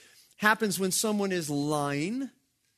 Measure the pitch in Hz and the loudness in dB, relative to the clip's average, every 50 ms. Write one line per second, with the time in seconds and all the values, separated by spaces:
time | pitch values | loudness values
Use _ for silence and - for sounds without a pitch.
0 | - - - - - _ _ - 208 214 226 220 226 208 165 175 196 185 180 - | -20 -20 -20 -20 -20 _ _ 0 2 2 4 4 2 0 0 0 0 0 0 0
1 | - 220 214 208 196 196 185 175 156 143 147 143 143 151 151 147 143 143 143 143 | 0 0 0 0 0 0 0 -2 -2 -2 -2 0 0 0 0 0 0 0 0 -2
2 | 151 190 233 262 277 233 - _ _ _ _ _ _ _ _ | -2 -2 -4 -4 -6 -8 -10 _ _ _ _ _ _ _ _